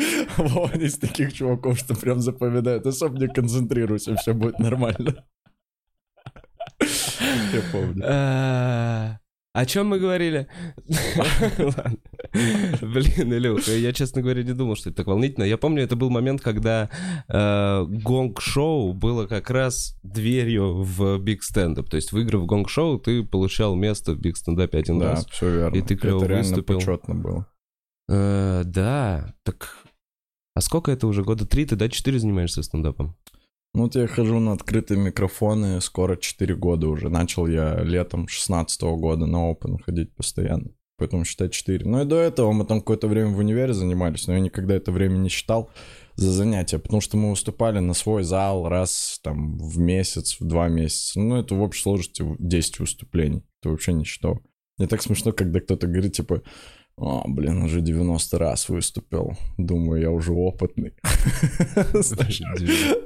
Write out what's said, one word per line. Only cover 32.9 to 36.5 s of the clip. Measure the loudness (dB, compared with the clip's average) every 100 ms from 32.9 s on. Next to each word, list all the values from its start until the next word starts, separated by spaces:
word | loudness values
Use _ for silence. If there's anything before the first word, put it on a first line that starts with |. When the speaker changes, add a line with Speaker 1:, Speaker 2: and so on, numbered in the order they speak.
| -2 -4 -6 -20 -20 _ _ _
Speaker 1:
Ну, | 0
вот | 0 2
я | 0
хожу | 2 2 2
на | 2
открытые | -2 0 -2 2 0
микрофоны | 2 0 -2 0 0 2 0 -2
скоро | -4 -2 0 0
четыре | -4 -4 -2